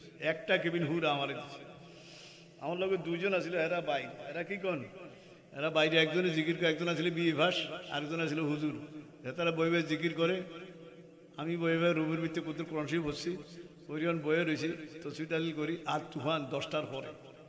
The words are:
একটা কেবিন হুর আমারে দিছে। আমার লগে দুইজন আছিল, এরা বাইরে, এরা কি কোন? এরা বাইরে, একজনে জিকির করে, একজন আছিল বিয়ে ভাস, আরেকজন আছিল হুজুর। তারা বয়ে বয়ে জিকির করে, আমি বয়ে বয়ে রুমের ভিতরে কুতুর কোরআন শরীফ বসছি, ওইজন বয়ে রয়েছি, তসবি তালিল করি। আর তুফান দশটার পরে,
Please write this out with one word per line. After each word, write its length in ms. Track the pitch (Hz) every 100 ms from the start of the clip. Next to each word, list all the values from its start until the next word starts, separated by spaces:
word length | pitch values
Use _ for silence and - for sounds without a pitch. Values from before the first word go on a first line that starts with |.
| - -
একটা 380 | 151 160 - 185
কেবিন 240 | 170 170
হুর 240 | 147 170 156
আমারে 280 | 143 139
দিছে। 300 | 139 143 139 - - - - - - - - - -
আমার 180 | 143 180
লগে 180 | 190 190
দুইজন 380 | 160 170 196
আছিল, 200 | 185 160
এরা 260 | 175 160 175
বাইরে, 480 | 156 139 131 131 143
এরা 140 | 156
কি 140 | 170 202
কোন? 280 | 185 156 120 - - - - - -
এরা 180 | 135 151
বাইরে, 320 | 156 156 165
একজনে 280 | 156 165 185
জিকির 260 | 160 156 165
করে, 140 | 170
একজন 180 | 156 170
আছিল 220 | 156 175
বিয়ে 220 | 165 170
ভাস, 220 | 143 175 170 160 165 -
আরেকজন 300 | 143 147 165
আছিল 200 | 160 151
হুজুর। 400 | 147 147 151 - - - - - 127 165
তারা 160 | 170
বয়ে 180 | 160 165
বয়ে 120 | 170
জিকির 320 | 151 151 165
করে, 280 | 156 170 185 - - - - - - - - - -
আমি 200 | 156 170
বয়ে 220 | 165 165
বয়ে 140 | 170
রুমের 280 | 160 156 165
ভিতরে 200 | 165 160
কুতুর 260 | 151 151 165
কোরআন 160 | 156 147
শরীফ 160 | 170
বসছি, 340 | 151 143 175 180 - - - - -
ওইজন 300 | 151 165 165
বয়ে 260 | 147 160
রয়েছি, 280 | 165 147 160 165 151 156
তসবি 240 | 151 143 160
তালিল 300 | 160 165 151
করি। 220 | 151 170 -
আর 140 | 147 -
তুফান 340 | 156 131 160 135
দশটার 320 | 139 - 151 131
পরে, 140 | 135 135 151 - -